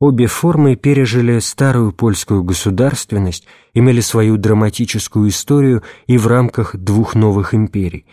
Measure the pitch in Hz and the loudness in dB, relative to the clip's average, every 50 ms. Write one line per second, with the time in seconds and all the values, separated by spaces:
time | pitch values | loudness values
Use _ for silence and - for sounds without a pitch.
0 | 143 143 131 117 120 110 - - - 170 160 156 147 139 123 - - 143 143 139 | 0 0 2 2 0 0 -2 -2 -2 0 2 2 2 2 2 0 0 0 2 2
1 | 131 110 110 123 120 120 120 113 - - - - 139 135 123 120 113 104 87 - | 0 0 0 0 0 0 0 0 -2 -6 -4 -2 0 0 2 0 0 -2 -2 -2
2 | 120 113 98 - - - 104 98 90 90 92 - - 104 95 95 127 139 139 - | 0 0 0 -2 -2 -2 -2 -2 0 -2 -4 -2 -2 -2 0 0 0 0 -2 -4
3 | - - 107 101 98 90 85 - - _ - _ _ _ _ 117 120 131 120 120 | -8 -6 -4 -2 -2 -4 -4 -8 -14 _ -20 _ _ _ _ 2 2 4 4 2
4 | 107 - - 113 107 110 110 107 101 107 107 107 110 104 - - 120 - - 107 | 0 0 0 0 2 2 2 0 2 0 2 2 2 0 -2 -4 -6 -4 -4 -6
5 | - - - 110 104 104 95 - - - 143 143 139 131 123 107 - - - - | -8 -4 -2 0 0 0 -2 -4 -2 0 2 2 2 2 0 0 -4 -8 -18 -12
6 | _ - 123 120 107 113 120 127 123 113 - 123 107 - - 92 90 104 101 110 | _ 0 2 2 2 2 2 2 2 0 -2 -4 -4 -4 -6 -6 -4 0 0 0
7 | 110 - - 110 110 107 98 101 95 - 117 110 110 - - 101 92 87 80 73 | 0 0 0 2 2 2 2 0 -2 0 -2 -2 -2 -2 -2 -4 -4 -4 -6 -10
8 | - _ | -16 _